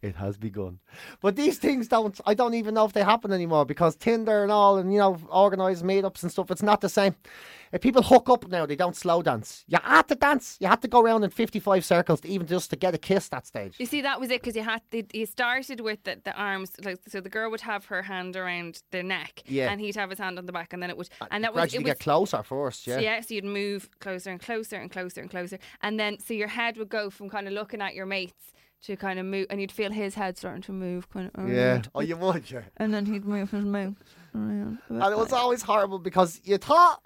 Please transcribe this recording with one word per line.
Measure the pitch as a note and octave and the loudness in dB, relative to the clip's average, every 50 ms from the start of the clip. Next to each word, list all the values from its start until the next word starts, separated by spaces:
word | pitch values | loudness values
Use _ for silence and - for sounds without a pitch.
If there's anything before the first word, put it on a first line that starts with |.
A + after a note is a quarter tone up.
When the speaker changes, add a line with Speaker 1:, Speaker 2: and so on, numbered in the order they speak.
| - | -8
Speaker 1:
It | G#2 F#2+ | -8 -8
has | D2+ G2 G2 G2+ | -6 -6 -6 -6
begun. | G2 G#2+ A2 F#2+ G#2 G2 F#2 F2+ F#2 _ _ - - - - - _ | -6 -8 -10 -8 -8 -8 -10 -10 -14 _ _ -20 -20 -20 -20 -20 _
But | - G3 G3 | 0 0 0
these | G3 C#4+ D#4+ E4 - | 2 2 0 0 2
things | - - C#4+ C4 A3+ G#3+ | 0 0 0 0 0 2
don't, | - A3+ A3 G#3 G3 - - | 2 2 2 0 -4 -4 0
I | - G#3+ | 0 2
don't | G#3 B3+ A#3+ A#3 | 2 2 0 2
even | A#3 A3 G#3 G#3+ | -2 -2 -2 2
know | A3 G#3+ | 2 2
if | G#3+ G#3 | 4 4
they | G#3+ G3+ | 2 4
happen | F#3+ G#3+ A#3 - G#3 G3 | 4 4 2 2 0 -2
anymore | F#3 F3 E3 E3 D3+ D3 | 0 0 2 2 2 2
because | B2+ D3+ - F3 E3 D#3 | 2 2 2 2 2 2
Tinder | _ - A3+ A#3 A3+ A3+ G#3+ G#3+ G#3 G#3 | _ 0 0 0 2 2 2 2 4 4
and | G3+ G#3 | 4 6
all | G#3 G3+ G3+ G3 | 8 8 8 8
and, | G3 F#3 F#3 G3 | 6 4 2 4
you | G#3 | 6
know, | G3+ G3 F#3 E3 E3 - | 6 4 4 2 -6 0
organised | D#3+ F#3 G3 G3+ F#3+ F#3+ F#3+ F#3 F#3+ E3+ E3+ | 4 6 6 6 6 2 0 0 0 0 0
meetups | F#3 G3 G3 F#3+ F#3+ F#3 - - | 2 2 2 2 0 -4 -4 -8
and | F3 | -6
stuff, | - - F#3 - | -2 -2 -2 -2
it's | F3+ - - | -2 0 4
not | G#3 G#3 G#3 - | 4 4 4 4
the | F#3 | 0
same. | - - G3 G3 - _ _ - - - - - - - - _ - | 2 4 2 2 2 _ _ -20 -20 -20 -20 -20 -20 -20 -18 _ -6
If | F3+ | 0
people | - B3+ A#3+ C4 A3+ | 0 4 6 6 6
hook | - C4 B3 - - | 10 8 8 8 8
up | B3+ A#3+ - | 2 2 2
now, | F3+ F3+ F3 D#3+ | -2 -2 -2 -2
they | C#3+ D3 | -2 0
don't | C#3+ F3+ F3+ E3+ | 0 0 -2 -2
slow | - - F3+ E3+ E3+ F3 | -4 0 2 2 4 4
dance. | D#3 C3 A2+ A2+ - - - _ | 2 0 0 -4 -8 -16 -20 _
You | - - E3+ - | 0 0 0 2
had | F#3 C#4+ D#4 D#4 - | 6 6 6 6 6
to | D4 | 2
dance. | B3+ - C#4+ D4 C4 - - - - | 2 4 4 4 2 0 -6 -10 -4
You | - F#3 | 2 2
had | G#3 A#3 - | 2 2 2
to | A#3+ | 4
go | - B3 | 6 6
around | A3+ A3+ A3+ A3+ G#3 | 8 8 6 4 2
in | F#3 | 0
fifty-five | - - A#3 G#3+ - G#3+ - - G3 F#3+ E3 | 0 -2 -2 -2 -2 -4 2 4 4 4 4
circles | - F3+ E3+ F3+ - E3 D3 | 4 4 4 6 4 2 2
to | - - | 2 -4
even | G3 G3 F3 | -4 -4 -4
just | D3+ E3+ F#3 - - | -2 -2 -4 -2 -4
to | - | -6
get | C3 F3 G#3 F#3 | -2 -2 -2 -2
a | D#3 | -2
kiss | - - F#3+ G3 - - | -2 0 0 0 0 -2
that | - C3 - | -10 -10 -10
stage. | - _ B2 G2+ G2 - - | -10 _ -10 -10 -10 -10 -10
Speaker 2:
You | B3+ | -10
see, | A#3 - D4 C4 | -6 -4 -4 -2
that | C#4 C#4 A#3 | -2 -4 -4
was | B3+ B3 | -2 -4
it, | B3+ B3 B3 | -4 -4 -4
'cause | B3 A3 | -6 -6
you | A3+ A3 | -6 -4
had | A3+ A3 A3+ _ _ - | -4 -6 -6 _ _ -8
to, | A3+ G#3+ G3+ - | -8 -8 -6 -6
you | G#3+ A3 | -6 -6
started | G#3+ - - B3+ A#3+ B3 C4 C4+ - C4+ A3+ | -6 -4 -4 -2 -2 -2 -2 -4 -8 -12 -8
with | A#3 A3 G#3+ G#3+ _ | -6 -6 -6 -6 _
the, | G3 F3+ - _ | -12 -12 -10 _
the | G3 - | -10 -8
arms. | - G3+ G3+ G3 F#3+ F#3+ F#3 - - - | -6 -4 -4 -4 -4 -6 -10 -14 -12 -10
Like, | G3+ F3+ F#3 _ - | -10 -10 -10 _ -12
so | - G3+ | -12 -12
the | F3+ F#3+ | -12 -8
girl | - G#3+ A3 A3+ | -6 -6 -6 -4
would | A3 A3 - | -6 -8 -8
have | A#3 G#3+ G3+ G3+ | -6 -8 -8 -6
her | - G#3 F#3 F#3+ | -6 -8 -8 -6
hand | F#3+ G3 F#3 F3+ F3+ F3+ | -6 -8 -8 -8 -8 -8
around | F#3 F#3 F3+ F3+ F3 E3+ E3+ E3 - _ _ - | -8 -6 -6 -6 -8 -8 -10 -14 -16 _ _ -8
the | F#3 F3+ | -8 -6
neck, | F#3 F#3+ F3+ - - _ - - | -4 -6 -6 -8 -10 _ -20 -12
Speaker 1:
Yeah. | - C3+ C3+ C3 B2 G3+ | -6 -2 0 0 0 -2
Speaker 2:
and | G3+ | -4
he'd | G#3+ G#3 G3+ | -6 -8 -6
have | G#3+ G3+ F#3 | -6 -6 -6
his | F#3+ F#3 | -6 -8
hand | G#3 F#3+ F3+ F3 | -8 -8 -8 -8
on | F3+ | -12
the | F3+ F3+ | -10 -10
back, | F3 E3 - - | -10 -10 -10 -10
and | F3+ F3 | -10 -10
then | F3+ | -10
it | E3+ - | -8 -10
would, | F3+ - - - - | -12 -14 -14 -16 -14
Speaker 1:
Uh, | G#3 - | -8 -6
Speaker 2:
and | G#3 G#3+ | -4 -4
that | A#3 A3 | -2 0
was, | E3+ E3+ | 0 -2
it | E3 - - | 0 -2 -4
Speaker 1:
gradually | D3+ | -2
Speaker 2:
was | D#3+ C#3 | -2 -2
Speaker 1:
get | - | -2
closer | - - D3 D#3+ F#3+ G3+ - A#2 G#2+ | 0 2 2 2 2 2 -2 -6 -4
first, | - C3 C3+ C#3+ C3 A#2 - - | -4 -4 -4 -4 -4 -6 -8 -8
yeah. | - B2 | -6 -4
Speaker 2:
So, | C3+ | -2
yeah, | A3+ A3 A3 A3+ A#3 | -2 -2 -2 -4 -6
so | - A#3 | -8 -8
you'd | G#3 G3 | -8 -6
move | G3+ G3+ G3+ G3+ G#3 G3+ G3 F#3+ - _ _ | -6 -6 -4 -4 -4 -6 -8 -10 -14 _ _
closer | - G3+ F#3+ F3+ F3+ G3 | -10 -10 -10 -10 -8 -10
and | F#3+ F3+ | -12 -12
closer | - - A#3+ A3 A3 - - | -8 -8 -8 -8 -6 -8 -10
and | F#3+ - F3 | -12 -12 -12
closer | - G3 F#3 F3+ F3+ - - | -10 -10 -10 -10 -10 -12 -16
and | F3+ | -12
closer, | - F#3 F3 F3+ F#3+ F#3 - - - - | -10 -10 -10 -10 -12 -16 -18 -20 -14 -8
and | - G#3 G#3+ G#3+ | -6 -4 -2 -2
then | G#3+ G#3 G#3 G3+ | -4 -4 -4 -8
so | - - A#3 | -10 -8 -6
your | G#3+ G#3 G#3+ | -6 -6 -6
head | G#3+ A#3+ A#3 A#3 A3+ | -4 -4 -4 -4 -4
would | A3+ A3 G3 | -6 -10 -6
go | - A3 G#3+ G3+ | -6 -6 -6 -6
from | F#3+ - G#3 G3 | -8 -12 -16 -10
kinda | G3 - G3 G3 | -8 -8 -8 -6
looking | G3 G3+ G#3+ G#3 - G#3+ | -8 -8 -8 -8 -8 -8
at | G3+ F#3+ - | -8 -8 -8
your | - F#3+ | -8 -8
mates | F#3+ G3 G3 F#3 F3 _ _ - - _ _ _ _ _ _ _ | -6 -6 -6 -6 -8 _ _ -20 -20 _ _ _ _ _ _ _
to | - G3+ | -12 -10
kinda | F#3+ - G3 F#3 F#3 F#3 | -6 -6 -6 -6 -4 -6
move, | F#3+ G3 G3 F#3+ F#3+ | -6 -4 -4 -4 -4
and | G3+ G3 | -6 -8
you'd | G3 G3 - | -8 -8 -6
feel | - G#3+ G3 | -6 -6 -4
his | G#3 G#3+ G#3 G3 G3 | -4 -4 -6 -6 -6
head | G#3+ G#3 F#3+ F#3 - | -6 -6 -6 -6 -8
starting | - F#3 - - F#3+ | -10 -10 -10 -10 -12
to | - | -10
move | G3 F#3+ F#3 F3+ F3+ F3+ F3+ _ | -10 -8 -6 -6 -6 -8 -8 _
kinda | - G3+ F#3 F#3 _ - | -12 -10 -10 -10 _ -8
Speaker 1:
Yeah. | A2 A#2+ B2 B2 B2 B2+ B2+ | -4 -2 0 2 4 4 2
Speaker 2:
around. | B2 A2 - _ | 2 -2 -4 _
Speaker 1:
Oh, | C3+ D3+ | -6 -4
you | D#3+ E3 E3 | -4 -4 -2
would, | F3 F#3+ F3 E3+ A#2+ - | 0 0 0 0 -4 -8
yeah. | B2+ B2 G#2+ G2 _ | -12 -12 -14 -14 _
Speaker 2:
And | - A3 G#3+ G#3+ | -4 -2 -2 -2
then | G#3 G3+ | -2 -2
he'd | G3+ G#3+ G3+ G3+ | -4 -4 -4 -4
move | G3+ G#3 G3+ G3 G3 | -4 -4 -4 -4 -4
his | - G3+ G3+ | -4 -4 -4
mouth | G3+ G3+ G3+ G3 F#3+ G3+ _ _ _ _ _ F3 _ _ | -2 -2 -4 -4 -6 -8 _ _ _ _ _ -20 _ _
around. | A3 G#3+ G#3+ G#3 G#3 G3+ G#3+ A3 A#3 - - | -8 -6 -4 -4 -6 -6 -6 -10 -12 -12 -10
Speaker 1:
And | A#3 A3+ G3 | -4 0 2
it | G3 G#3 G#3+ | 2 2 2
was | A3+ A3+ C4 | 0 0 0
always | B3 B3 B3 B3 B3 - | 0 2 2 0 0 0
horrible | - G3+ G#3+ G3 G3 F#3+ F#3+ | 0 2 2 2 2 -2 -6
because | E3 F3+ E3 F#3 F#3 E3+ - - _ | -6 -2 4 4 4 4 2 -8 _
you | - G3 F#3+ | 0 0 0
thought | - - C#4+ E4 F4 F4 D4+ - _ | 2 4 8 8 8 8 6 4 _